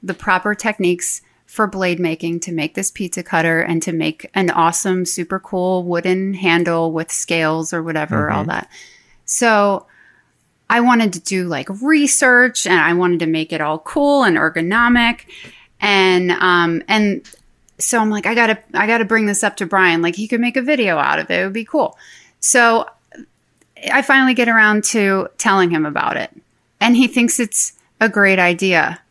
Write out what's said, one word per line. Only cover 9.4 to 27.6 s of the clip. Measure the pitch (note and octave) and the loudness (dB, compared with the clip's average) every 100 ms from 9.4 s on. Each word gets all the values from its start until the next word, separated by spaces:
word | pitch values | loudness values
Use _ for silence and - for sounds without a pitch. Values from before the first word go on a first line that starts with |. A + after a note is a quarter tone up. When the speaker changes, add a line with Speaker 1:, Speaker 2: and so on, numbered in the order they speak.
| A#3+ G#3+ G3+ G3 _ _ _ _ _ _ _ _ _ | 2 2 2 -2 _ _ _ _ _ _ _ _ _
Speaker 1:
I | A3+ | 2
wanted | A#3+ A#3+ A3 | 4 4 2
to | E3+ | -2
do, | - F#3+ F3+ | -6 -4 -4
like, | D3+ - G3 | -6 -8 -6
research, | C4 D#4 C#4+ - C4 B3 B3 A#3+ - | 0 2 2 2 4 4 4 0 0
and | F3+ | 2
I | D#3 | 2
wanted | F3 F3+ F3 | 2 2 0
to | E3 | 0
make | D#3+ D#3+ | -2 -4
it | D#3+ | -4
all | D3+ D#3 | -4 -4
cool | - - C#4+ C#4+ | -4 0 2 4
and | A#3+ E3 | 2 2
ergonomic. | D#3+ E3 E3 G#3+ A#3+ A#3+ A#3 - - - - - _ _ | 0 -2 -2 2 4 4 2 -2 -10 -20 -20 -20 _ _
And, | G#3 G3 F#3 F3+ F3+ | 0 2 4 2 2
um, | F3 F#3 F3 E3+ E3 - | 0 2 2 2 -2 -2
and | G#3+ G#3 G3 - - _ _ _ _ | 0 0 -2 -8 -20 _ _ _ _
so | - A#3+ | -4 -2
I'm | A3 | 0
like, | G#3+ | -2
"I | F#3 | -2
gotta, | A3+ A3+ A3 _ | 0 2 0 _
I | - G#3+ | -4 0
gotta | A#3 | 0
bring | A3 A3+ G#3+ | 0 0 0
this | G3+ | 0
up | G#3+ - | -2 -4
to | F3+ | -2
Brian. | G3 F#3 E3 | 2 4 4
Like, | E3+ F3 | 0 -2
he | G#3+ | -4
could | A#3+ | -2
make | A#3+ B3 | 0 -2
a | |
video | B3+ D4+ G#3+ D#3+ | -2 0 0 0
out | C#3 D3+ | 0 0
of | D#3 | -2
it. | F3 | -4
It | |
would | F#3+ | -2
be | G3+ A3 | -6 -4
cool." | D#4 B3+ - - - _ _ | -2 -2 -6 -20 -20 _ _
So | - B3+ A#3 A3+ - _ _ - - _ _ _ _ - - | 0 4 4 2 -2 _ _ -20 -20 _ _ _ _ -14 -2
I | C4 | -2
finally | C4+ C4+ C4 | 2 2 4
get | B3 A#3 | 2 2
around | A3+ G#3+ G#3+ | 4 4 4
to | G#3 A#3 G3 F#3+ - _ | 0 0 2 0 -2 _
telling | A#3 G3 F3+ | 0 2 2
him | E3 | 0
about | D3+ C#3+ - - | -2 -2 -4 -4
it, | - - _ _ _ _ | -8 -12 _ _ _ _
and | A3 A#3+ | 2 4
he | B3+ | 2
thinks | B3 A#3 - | 2 0 0
it's | A3+ - | -4 -4